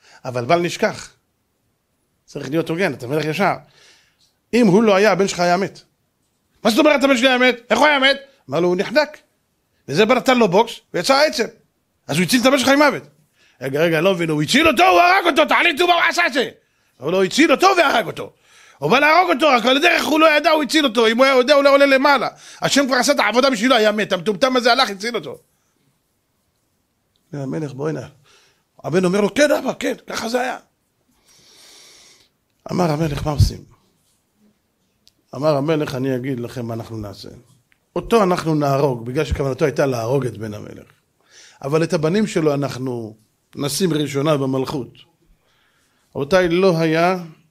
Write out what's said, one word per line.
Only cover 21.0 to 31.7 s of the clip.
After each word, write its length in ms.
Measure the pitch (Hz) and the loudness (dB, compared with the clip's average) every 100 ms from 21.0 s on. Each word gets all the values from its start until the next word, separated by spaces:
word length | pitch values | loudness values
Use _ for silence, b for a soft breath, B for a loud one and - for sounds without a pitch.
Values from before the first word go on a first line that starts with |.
| 226 | 2
אם 100 | 226 | 4
הוא 80 | |
היה 100 | 269 | 4
יודע, 200 | 254 247 | 4 4
הוא 100 | 285 | 4
לא 100 | 277 | 4
עולה 120 | 277 277 | 4 4
למעלה. 420 | 269 294 269 156 B B B | 4 4 2 0 B B B
השם 240 | 170 269 269 | -2 0 0
כבר 100 | 262 | 0
עשה 160 | 226 | 0
את 60 | 269 | 0
העבודה 320 | 208 233 269 | 0 2 0
בשבילו, 260 | 226 247 247 | 0 0 2
היה 160 | 214 | 2
מת. 200 | 208 180 | 0 -2
המטומטם 440 | 180 165 185 262 254 | -4 -4 -2 0 0
הזה 160 | 233 | 2
הלך, 180 | 240 233 | 2 0
הציל 240 | 196 220 226 | -4 -8 -8
אותו. 220 | 147 - _ _ _ _ _ _ _ _ _ _ _ _ _ _ _ _ _ _ _ | -10 -16 _ _ _ _ _ _ _ _ _ _ _ _ _ _ _ _ _ _ _
המלך, 400 | 143 135 160 147 | -12 -10 -8 -10
בוא 160 | 131 156 | -8 -8
הנה. 200 | 151 - - b b b b _ _ | -8 -12 -20 b b b b _ _
הבן 200 | 139 180 | -4 -2
אומר 160 | 180 202 | 0 0
לו, 140 | 202 | 0
"כן, 160 | - 294 | 0 0
אבא, 220 | 294 262 160 | 0 -4 -6
כן, 160 | 285 220 - | -6 -8 -10
ככה 220 | - 226 | -10 -6
זה 120 | 247 | -6
היה." 160 | 247 - - _ _ _ _ _ b b b b b | -6 -8 -16 _ _ _ _ _ b b b b b